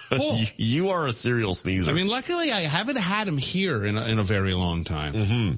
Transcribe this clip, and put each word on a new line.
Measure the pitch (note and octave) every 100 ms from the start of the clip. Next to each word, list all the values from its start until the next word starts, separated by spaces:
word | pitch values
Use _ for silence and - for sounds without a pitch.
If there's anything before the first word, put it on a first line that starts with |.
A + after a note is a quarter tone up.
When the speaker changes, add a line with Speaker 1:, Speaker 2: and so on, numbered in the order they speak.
| -
Speaker 1:
Oh. | C3 D4+ A2+
Speaker 2:
You, | A2 -
you | A2+ C#3 F#3+
are | F3+ C#3+
a |
serial | A#2 A#2+ A#2+ G#2
sneezer. | F2+ F#2 F#2+ E2
Speaker 1:
I |
mean, | D#3+ G3
luckily | B3 C4 F4 D#4+
I | G#3
haven't | D#3 E3 A3 C4
had | F3+ G#3 G3+
'em | C#3+
here | - F3+ F#3+ A#2 G2+
in | G#2+
a, | A#2
in | A2
a |
very | F#2+ G2+ F#2+
long | F#2 F2+ E2+ D#2
time. | D#2+ D2+
Speaker 2:
Mm-hmm. | A2 G2+ A#2+ G#2